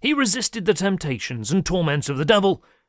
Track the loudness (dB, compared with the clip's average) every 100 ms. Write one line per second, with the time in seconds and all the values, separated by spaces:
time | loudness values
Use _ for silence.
0 | -2 0 0 0 -2 -2 0 0 0 -2
1 | -2 -6 -6 -8 -2 0 0 0 0 0
2 | -2 -2 2 4 4 0 _ _